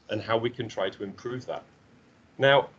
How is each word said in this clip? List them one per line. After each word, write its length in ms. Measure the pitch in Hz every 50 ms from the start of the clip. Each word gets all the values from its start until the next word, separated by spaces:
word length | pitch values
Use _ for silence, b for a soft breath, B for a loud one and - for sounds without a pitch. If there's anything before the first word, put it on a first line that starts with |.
| _ -
and 120 | 107 107
how 160 | - 110 113
we 120 | 113 117 123
can 160 | - - 113 110
try 200 | - 104 95 98
to 140 | - - 104
improve 420 | 98 98 - - 120 127 127 -
that. 180 | 82 78 - - - _ _ _ _ - - _ _ _ _ _ _ - -
Now, 300 | 131 139 139 135 - - -